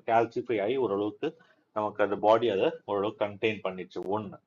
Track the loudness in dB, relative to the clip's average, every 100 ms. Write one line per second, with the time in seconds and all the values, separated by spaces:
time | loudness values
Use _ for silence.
0 | 2 2 2 -2 -2 0 0 0 0 0
1 | -2 -4 -6 -6 _ _ _ -4 -2 0
2 | 0 2 4 4 4 2 0 -2 -4 -2
3 | -2 -2 -4 -2 -2 -2 -6 -8 -10 -8
4 | -4 -4 -6 -14